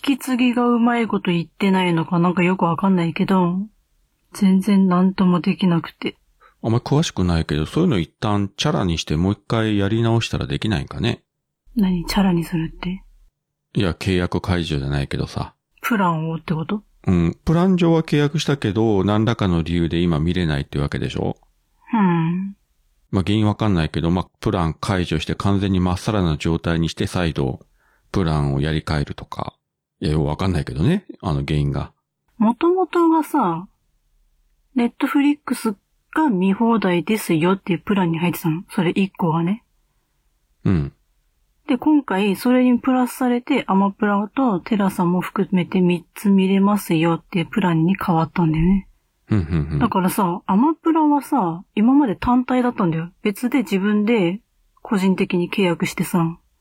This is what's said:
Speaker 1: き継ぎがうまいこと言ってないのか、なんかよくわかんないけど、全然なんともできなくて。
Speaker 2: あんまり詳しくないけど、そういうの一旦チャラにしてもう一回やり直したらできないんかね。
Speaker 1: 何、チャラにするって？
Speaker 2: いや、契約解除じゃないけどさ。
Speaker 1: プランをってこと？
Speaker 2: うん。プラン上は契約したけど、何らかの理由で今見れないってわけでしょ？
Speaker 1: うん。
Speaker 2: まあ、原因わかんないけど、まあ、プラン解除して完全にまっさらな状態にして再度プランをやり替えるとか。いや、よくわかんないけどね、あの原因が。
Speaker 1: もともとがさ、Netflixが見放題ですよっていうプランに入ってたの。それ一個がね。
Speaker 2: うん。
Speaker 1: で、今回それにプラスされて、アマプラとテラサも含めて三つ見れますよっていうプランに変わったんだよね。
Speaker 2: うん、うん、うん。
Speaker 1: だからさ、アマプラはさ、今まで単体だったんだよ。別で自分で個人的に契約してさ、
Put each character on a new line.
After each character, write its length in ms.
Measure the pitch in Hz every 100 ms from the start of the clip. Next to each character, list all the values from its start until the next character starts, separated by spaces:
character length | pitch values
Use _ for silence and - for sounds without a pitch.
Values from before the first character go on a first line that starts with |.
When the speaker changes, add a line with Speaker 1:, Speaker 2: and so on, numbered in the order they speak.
Speaker 1:
き 160 | - 262
継 180 | - 247
ぎ 180 | 247
が 140 | 240 240
う 100 | 240
ま 220 | 233 240
い 80 | 220
こ 100 | 202
と 140 | 190
言 100 | 170
っ 20 |
て 280 | 160 - 196
な 120 | 190
い 80 | 180
の 140 | 165 156
か、 140 | 170
な 80 | 175
ん 40 |
か 100 | 180
よ 120 | 175 185
く 80 |
わ 120 | 170 160
か 120 | 196
ん 80 | 185
な 80 |
い 80 | 165
け 140 | 156 180
ど、 320 | 190 175 180 214 _ _ _ _ _ _
全 280 | - 196 190
然 260 | 190 196 190
な 160 | 180
ん 120 | 185
と 120 | 190 185
も 140 | 175
で 160 | 196 180
き 100 | 185
な 140 | 165
く 80 | -
て。 260 | - - - _ _ _ _
Speaker 2:
あ 60 | 120
ん 40 |
ま 60 | 117
り 60 |
詳 180 | - 139
し 80 | 170
く 140 | -
な 160 | 90 85
い 40 |
け 120 | 78 76
ど、 100 | 78
そ 140 | -
う 40 |
い 20 | 180
う 20 |
の 80 | 104
一 100 | 78
旦 440 | - 110 104 98 -
チ 120 | 151
ャ 40 |
ラ 120 | 170
に 140 | 92 80
し 60 |
て 120 | - 78
も 140 | 92
う 20 |
一 80 | 101 -
回 300 | 113 110 101
や 100 | 98
り 120 | 113
直 180 | 113 117
し 80 | -
た 100 | -
ら 80 | 64
で 140 | -
き 80 | 110
な 120 | 87
い 40 |
ん 20 | 67
か 140 | -
ね。 240 | 117 - _ _ _ _ -
Speaker 1:
何、 300 | 240 190 180 160
チ 80 |
ャ 80 | -
ラ 100 | 196
に 120 | 170
す 120 | 160 170
る 160 | 160
っ 60 | -
て？ 260 | 175 190 - _ _ _ _ _ _
Speaker 2:
い 60 | -
や、 120 | 95
契 240 | 80 - 90
約 240 | 87 87
解 240 | - 87
除 140 | 78 73
じ 60 |
ゃ 40 | 67
な 140 | 71
い 60 | 67
け 80 | 69
ど 100 | 67
さ。 280 | - - - _ _
Speaker 1:
プ 140 | - 226
ラ 100 | 180
ン 240 | 160 160
を 60 | 165
っ 40 |
て 140 | -
こ 100 | 160
と？ 200 | 160 208 - _ -
Speaker 2:
う 60 |
ん。 240 | 87 - -
プ 80 | -
ラ 140 | 165 190
ン 100 | 180
上 160 | 170
は 120 | 165
契 120 | 160 151
約 220 | 143 151
し 60 |
た 140 | - 143
け 140 | 110
ど、 300 | 98 113 101
何 220 | 95 107
ら 100 | 113
か 140 | 113 101
の 140 | 85
理 120 | 80
由 140 | 85 82
で 100 | 82
今 220 | 87 78
見 140 | 82
れ 120 | 90 85
な 120 | 71
い 40 |
っ 20 | -
て 120 | 73
わ 100 | 71
け 120 | 65
で 100 | -
し 60 | -
ょ？ 200 | - - _ _ _ _ -
Speaker 1:
う 40 | 226
ん。 600 | 190 170 165 180 196 196 _ _ _ _ _
Speaker 2:
ま 100 | 95
あ、 20 |
原 120 | 87 107
因 80 | 104
わ 100 | 101
か 120 | 110
ん 60 |
な 100 | 90
い 60 | 76
け 100 | 82
ど、 100 | 82
ま 120 | 90
あ、 40 | - -
プ 120 | 113
ラ 140 | 101 82
ン 80 |
解 300 | 73 - 92
除 140 | 85 78
し 60 |
て 100 | -
完 240 | - 98 101
全 140 | 98
に 80 | 95
ま 140 | 90
っ 40 | 92
さ 140 | -
ら 100 | 107
な 140 | 87 73
状 220 | 85 82
態 200 | 87 82
に 100 | 82
し 40 |
て 120 | - 101
再 260 | 92 85
度 320 | 73 67 - _ _ _ _ _
プ 120 | 98
ラ 120 | 82 76
ン 160 | 71
を 80 | 69
や 100 | 76
り 100 | 78
替 180 | - 78
え 40 |
る 100 | 71
と 100 | -
か。 300 | - - - - _ _ _ -
い 60 | 87
や、 60 |
よ 60 | 78
く 60 | 71
わ 100 | 78
か 100 | 95
ん 40 |
な 80 | 82
い 40 | 69
け 80 |
ど 80 | 64
ね、 240 | 101 185 - -
あ 100 | -
の 100 | 71
原 140 | 69 76
因 160 | 71
が。 200 | 69 71 _ _ _ _ -
Speaker 1:
も 180 | 220
と 140 | 240 339
も 180 | 370 359
と 220 | 349 339
が 140 | 320
さ、 440 | 294 302 196 165 196 _ _ _ _ _ _ _ _ _ _ 254
Netflix 960 | 240 - 277 285 285 294 - 247 226 202 _ _ _
が 140 | - 311
見 240 | 185 190
放 260 | 196 233 226
題 240 | 196 175
で 140 | 165 214
す 160 | -
よ 200 | 165 180
っ 60 | 196
て 140 | -
い 40 | 165
う 20 |
プ 160 | -
ラ 100 | 202
ン 80 | 170
に 60 | 160
入 120 | 175
っ 20 |
て 80 | -
た 80 | 165
の。 120 | 156 -
そ 140 | -
れ 80 | 175
一 200 | 202 190
個 220 | - 165
が 100 | 165
ね。 220 | 170 220 _ _ _ _ _ _ _ _ _ _
Speaker 2:
う 60 | -
ん。 220 | 90 69 - _ _ _ _ _ _ -
Speaker 1:
で、 120 | 247
今 240 | 302 302
回 340 | 262 190 208 185
そ 160 | 247
れ 120 | 254
に 140 | 254 240
プ 140 | -
ラ 160 | 254 247
ス 60 |
さ 140 | - 254
れ 120 | 240
て、 240 | - 269 -
ア 80 |
マ 160 | 196 196
プ 160 | 196 208
ラ 240 | 202 208
と 260 | - 262 180
テ 160 | - 208
ラ 140 | 196
サ 140 | -
も 160 | 175 180
含 280 | - - 190
め 120 | 185
て 160 | 165 185
三 240 | 180 175 -
つ 160 | - 208
見 160 | 196 190
れ 120 | 196
ま 180 | 196 208
す 160 | -
よ 200 | 160 170
っ 100 | 160
て 160 | - 185
い 20 |
う 40 | 165
プ 160 | -
ラ 100 | 185
ン 120 | 165
に 120 | 165 190
変 180 | -
わ 100 | 160
っ 60 | 160
た 120 | -
ん 80 | 160
だ 60 | 156
よ 60 |
ね。 240 | 170 196 - _ _ _ -
Speaker 2:
う 60 | 107
ん、 20 |
う 20 |
ん、 260 | 80 85 73
う 40 | 78
ん。 20 |
Speaker 1:
だ 100 | 226
か 100 | 196
ら 80 | 180
さ、 320 | - 185 175 -
ア 100 | 196
マ 180 | -
プ 180 | 320 330
ラ 80 | 320
は 180 | 302 294
さ、 420 | 269 277 175 165 -
今 180 | - 226
ま 140 | 277 277
で 100 | 175
単 300 | - 247 247
体 160 | 254
だ 80 | 247
っ 40 |
た 120 | 240 180
ん 40 |
だ 60 | 160
よ。 140 | 170 _
別 280 | 214 202 240
で 80 | 277
自 200 | 196 196
分 280 | 202 208 208
で 340 | 233 170 196 _ _ _ _
個 160 | - 202
人 200 | 196 185
的 200 | 190 180
に 140 | 175
契 140 | -
約 200 | 185 -
し 100 | 180
て 100 | -
さ、 340 | 180 180 165 165 _ _